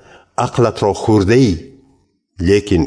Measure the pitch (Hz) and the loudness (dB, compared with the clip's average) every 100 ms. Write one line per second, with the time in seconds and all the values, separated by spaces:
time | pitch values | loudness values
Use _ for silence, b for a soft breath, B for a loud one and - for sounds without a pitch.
0 | B B B - 123 - 117 - 104 92 | B B B -6 -4 -2 -2 0 -2 -2
1 | - 107 95 117 127 85 - - _ _ | 0 0 2 2 2 0 -8 -20 _ _
2 | _ _ _ - 87 104 - 90 | _ _ _ -6 0 0 0 -2